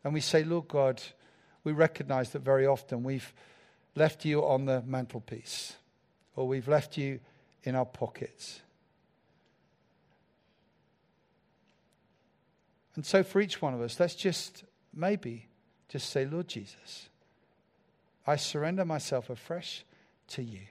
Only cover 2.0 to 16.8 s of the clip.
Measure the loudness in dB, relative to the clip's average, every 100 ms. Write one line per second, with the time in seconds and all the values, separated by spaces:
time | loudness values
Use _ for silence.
2 | -2 0 0 -2 4 6 6 4 0 -4
3 | -4 -6 -8 -20 -20 -20 -20 _ _ 2
4 | 2 4 0 2 4 2 2 0 0 -4
5 | -4 -10 -12 -14 -10 -10 -10 -16 _ _
6 | _ _ _ -6 -2 -2 4 2 2 -6
7 | -6 -6 -14 _ _ _ -2 0 0 -4
8 | -8 -6 -12 -12 -18 -18 -20 _ _ _
9 | _ _ _ _ _ _ _ _ _ _
10 | _ _ _ _ _ _ _ _ _ _
11 | _ _ _ _ _ _ _ _ _ _
12 | _ _ _ _ _ _ _ _ _ -10
13 | 4 4 6 2 2 -2 -4 -2 -4 0
14 | 0 2 -2 -2 -6 -16 -20 _ _ -4
15 | -2 -2 -4 -12 -16 _ _ _ _ -8
16 | -2 0 0 -2 -6 -10 -12 -18